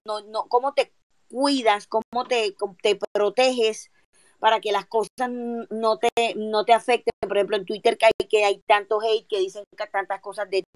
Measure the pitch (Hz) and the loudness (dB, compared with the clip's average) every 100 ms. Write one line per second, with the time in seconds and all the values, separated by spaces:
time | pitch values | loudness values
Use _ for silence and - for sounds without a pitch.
0 | 214 214 208 220 - 247 277 269 233 _ | -10 -10 -6 -8 0 0 0 -2 -4 _
1 | _ _ _ 240 285 269 220 208 - 220 | _ _ _ -2 0 2 2 0 -2 -6
2 | - 240 240 240 208 - 196 185 208 196 | -4 -6 -2 -2 -2 -4 -8 -2 -2 0
3 | - 208 208 226 254 254 220 214 - _ | -2 -2 0 2 2 2 -2 -2 -14 _
4 | _ _ _ _ 220 220 214 202 190 220 | _ _ _ _ 2 2 0 -4 -2 -2
5 | - - 247 247 240 233 - 220 226 220 | -2 -4 -6 -6 -8 -8 -8 -2 0 0
6 | 233 - 226 214 214 214 196 226 - 233 | 0 0 -2 -4 -2 -2 4 2 4 0
7 | 226 - 202 202 190 208 185 208 233 220 | -2 -6 -2 0 0 -2 -4 -2 0 4
8 | 220 220 - 214 202 190 - 208 202 214 | 2 2 0 2 2 0 2 0 2 -2
9 | 226 220 - 202 185 208 208 - 208 196 | 0 -2 -2 -4 -4 -6 -18 -12 -6 -6
10 | 185 196 202 202 196 190 - | -4 -8 -8 -10 -4 -4 -6